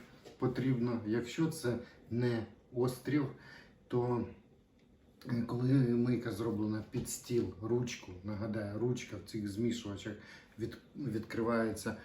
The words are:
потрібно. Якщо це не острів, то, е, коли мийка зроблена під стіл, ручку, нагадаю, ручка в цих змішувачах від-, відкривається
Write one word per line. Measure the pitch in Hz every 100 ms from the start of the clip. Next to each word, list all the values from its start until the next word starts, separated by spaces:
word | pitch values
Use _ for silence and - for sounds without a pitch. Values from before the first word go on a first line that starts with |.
| - - - -
потрібно. | 123 - 131 120 120 110 104
Якщо | 117 120 - 160
це | - 120 113 - - -
не | 117 123 117 104 - -
острів, | 123 131 - - 147 131 - - - - - -
то, | 123 123 120 107 - - - _ _ - - - - -
е, | 120 -
коли | 120 127
мийка | 135 120 120 123 117 117
зроблена | 98 117 104 107 107 104
під | 123 127
стіл, | - - 120 98 92
ручку, | 110 120 - - - 90
нагадаю, | 101 101 107 107 101 107
ручка | 120 123 - 98
в | -
цих | 113 104
змішувачах | 98 117 101 104 98 107 - - - - -
від-, | 110 - - -
відкривається | 139 107 - - 113 117 110 101 113 107